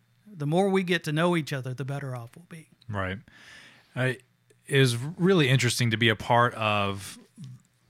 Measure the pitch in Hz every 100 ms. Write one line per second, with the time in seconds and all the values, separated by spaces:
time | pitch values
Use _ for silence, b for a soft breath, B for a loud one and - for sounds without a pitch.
0 | _ _ 214 190 143 170 196 190 180 175
1 | 160 151 175 170 135 139 127 127 135 139
2 | 139 123 117 170 175 165 151 _ - 101
3 | 92 95 - B B B B B B 127
4 | 127 120 _ _ _ _ - 139 131 117
5 | 143 175 180 185 131 131 120 - 120 110
6 | 113 107 - 120 120 113 107 104 101 98
7 | 98 - - - 131 127 _ _